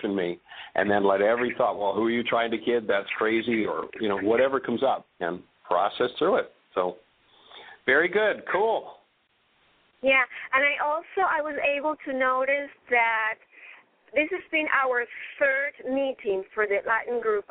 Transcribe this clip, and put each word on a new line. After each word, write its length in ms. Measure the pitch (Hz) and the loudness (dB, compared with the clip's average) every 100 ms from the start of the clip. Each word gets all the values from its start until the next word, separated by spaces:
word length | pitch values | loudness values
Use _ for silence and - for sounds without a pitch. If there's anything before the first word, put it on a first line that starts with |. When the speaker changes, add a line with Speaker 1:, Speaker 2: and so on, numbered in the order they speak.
Speaker 1:
in 100 | 107 | -2
me. 240 | 98 87 87 _ - - | -2 -2 -6 _ -20 -4
And 160 | - 101 | 0 2
then 120 | 101 | 4
let 200 | 98 98 | 4 4
every 320 | 104 120 123 117 | 4 2 0 0
thought, 220 | 117 95 | 0 0
well, 160 | 101 | -2
who 100 | 98 | 0
are 60 | 117 | 0
you 120 | 120 | 0
trying 280 | 117 117 117 | 0 0 0
to 80 | 113 | -2
kid? 280 | 123 120 107 | 0 0 0
That's 220 | 101 98 - | -2 -2 -2
crazy, 480 | 110 113 113 113 | 2 2 2 0
or, 240 | 95 80 - - | 0 -4 -6 -4
you 80 | 107 | -2
know, 100 | 98 | 0
whatever 420 | 98 117 135 135 | 2 4 4 2
comes 220 | 127 117 | -2 0
up, 240 | 131 95 - _ | 0 0 -6 _
and 200 | 85 90 - _ | -6 -6 -12 _
process 460 | - 90 104 - 123 - | -2 2 2 0 -4 0
through 180 | 165 247 | 0 2
it. 160 | - - _ | -2 -12 _
So, 220 | 95 90 - _ _ _ _ - - - - - | -2 -2 -4 _ _ _ _ -20 -20 -20 -6 2
very 220 | 139 175 | 4 4
good. 340 | 202 214 - - | 2 0 0 -2
Cool. 400 | 180 226 175 - - _ _ _ _ _ _ _ _ _ _ | 0 0 -2 -6 -16 _ _ _ _ _ _ _ _ _ _
Speaker 2:
Yeah, 220 | 269 269 247 - - | 2 2 2 -6 -2
and 120 | 269 | 0
I 200 | 285 294 | 2 0
also, 440 | 294 311 - 392 349 | -2 -2 -4 -2 0
I 100 | 320 | 0
was 120 | 302 285 | -2 -2
able 320 | 285 285 302 302 294 | -2 -2 -2 -4 -6
to 60 | |
notice 600 | 262 262 262 269 285 285 - - | 0 0 2 0 -2 -4 -14 -2
that 440 | 240 233 220 220 226 _ - - - _ _ _ | 2 2 0 -2 -6 _ -20 -20 -20 _ _ _
this 160 | 254 311 | -2 -2
has 100 | 359 - | -4 -4
been 160 | 311 302 277 | -2 0 0
our 220 | 262 240 240 - - - | 2 0 -4 -10 -16 -2
third 560 | 285 269 285 - 254 | 0 0 -4 -8 -4
meeting 480 | 269 269 - 214 190 190 | -2 -2 -4 -4 -4 -4
for 120 | 214 208 | -4 0
the 120 | 196 - | 0 0
Latin 320 | 220 - 240 | -2 -2 -2
group, 240 | 220 208 - | -2 -2 -2